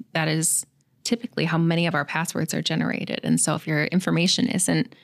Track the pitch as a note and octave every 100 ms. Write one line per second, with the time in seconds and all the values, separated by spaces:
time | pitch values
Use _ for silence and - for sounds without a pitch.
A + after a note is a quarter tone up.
0 | - E3 D#3 D#3+ D#3+ - - _ _ _
1 | - A#3 - - D#3+ E3 E3 E3+ E3+ D3+
2 | C#3+ D#3 E3+ E3+ D#3+ D#3 D#3+ D#3+ D#3+ -
3 | - - D#3 D#3+ - D#3 - D3+ D3+ F3+
4 | F3 E3 F3+ - - F#3 F3 D#3+ - -